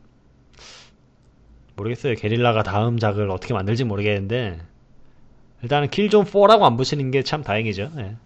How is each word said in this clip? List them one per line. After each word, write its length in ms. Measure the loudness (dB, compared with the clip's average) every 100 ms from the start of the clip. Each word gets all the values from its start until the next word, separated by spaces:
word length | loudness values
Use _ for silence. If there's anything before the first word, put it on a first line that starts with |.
| -20 _ _ _ _ -20 -20 -20 -20 _ _ _ _ _ -20 -20 -18 -10
모르겠어요. 380 | -8 -4 -2
게릴라가 480 | -2 0 2 2 2
다음 360 | 0 0 0 0
작을 320 | 0 0 -2
어떻게 240 | -4 -4
만들지 300 | -4 -2 -2
모르겠는데, 760 | -2 -2 -2 -2 -2 -4 -4 -8 -16 -20 -20 -20 -20 -20 -20 -20 -20 -14
일단은 260 | -2 -2 0
킬존 360 | 0 2 2 2
포라고 400 | 4 6 8 6
안 100 | 4
보시는 340 | 0 -2 -2
게 120 | -2
참 200 | -2 -4
다행이죠. 500 | -2 -2 -2 -4 -8 -10
예. 180 | -12 -14